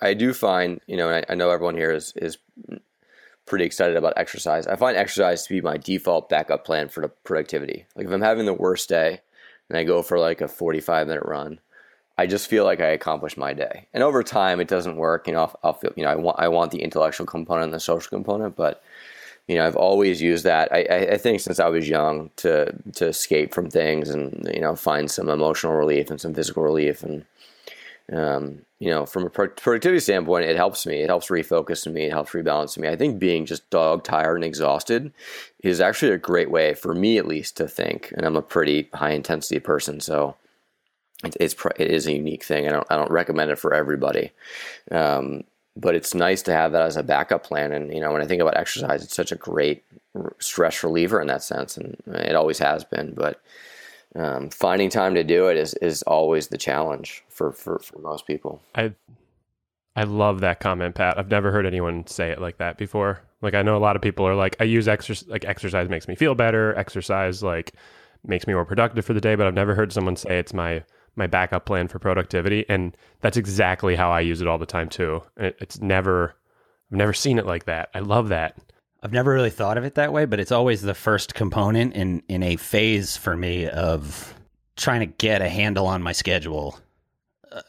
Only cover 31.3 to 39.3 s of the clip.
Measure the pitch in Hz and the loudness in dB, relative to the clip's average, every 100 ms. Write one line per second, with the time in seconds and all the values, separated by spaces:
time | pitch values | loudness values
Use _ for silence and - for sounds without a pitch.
31.3 | 90 80 85 78 82 80 80 76 78 73 | -2 0 0 0 -4 -6 -4 -2 -2 -4
32.3 | 85 80 76 73 - 80 80 147 104 92 | -4 0 0 -2 -4 -4 0 0 2 2
33.3 | 82 76 80 - 90 80 82 - 78 80 | 0 -2 -8 -2 2 2 2 0 0 2
34.3 | 85 82 73 73 73 - 117 143 - - | 0 -2 -2 0 0 0 -2 -2 -14 -18
35.3 | - - _ 95 87 92 110 143 92 - | -18 -18 _ 0 2 2 4 2 2 2
36.3 | 87 76 80 78 73 92 85 104 113 82 | 2 2 2 2 0 -2 0 4 4 2
37.3 | 78 - - 78 - 50 50 - - 80 | -4 -6 -6 -6 -2 -4 -4 -8 -4 0
38.3 | 78 - - 76 76 73 - 73 76 69 | 0 0 2 4 2 0 -2 0 0 -2